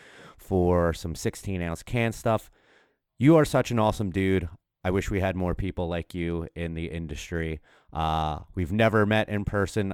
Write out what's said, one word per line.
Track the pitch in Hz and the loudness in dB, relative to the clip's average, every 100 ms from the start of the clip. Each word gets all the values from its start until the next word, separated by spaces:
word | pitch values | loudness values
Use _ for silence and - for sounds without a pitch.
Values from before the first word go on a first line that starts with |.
| - - - - | -20 -20 -20 -20
for | - 95 87 90 85 | -2 2 4 4 4
some | 80 87 78 | 0 -6 -6
sixteen | 113 - - 92 | -6 -6 -8 -4
ounce | 85 82 | -4 -6
can | - 120 117 | -4 -2 -2
stuff. | 110 - 110 - _ _ _ _ _ _ _ | -2 0 -2 -2 _ _ _ _ _ _ _
You | 127 160 | 6 6
are | 147 | 6
such | 135 123 | 2 2
an | 117 | 2
awesome | 107 - 101 | 2 2 -2
dude. | 90 95 95 85 - _ _ | 0 2 2 0 -10 _ _
I | 92 | -2
wish | 95 - | 0 0
we | 101 | -2
had | 95 90 | -2 0
more | 90 | -2
people | 90 98 87 87 | -2 -4 -4 -4
like | 87 82 90 | -4 -6 -6
you | 85 85 82 - | -4 -4 -6 -8
in | 85 | -8
the | 82 82 | -6 -8
industry. | 85 82 73 - 85 82 78 - _ _ | -8 -8 -10 -8 -4 -4 -6 -12 _ _
Uh, | - 80 80 78 76 - - | -4 -2 0 -2 -6 -8 -6
we've | 87 | -4
never | 104 113 107 104 | 2 4 4 4
met | 110 107 | 2 0
in | 104 101 | -4 -4
person. | 104 95 - 98 | -2 -2 -2 -4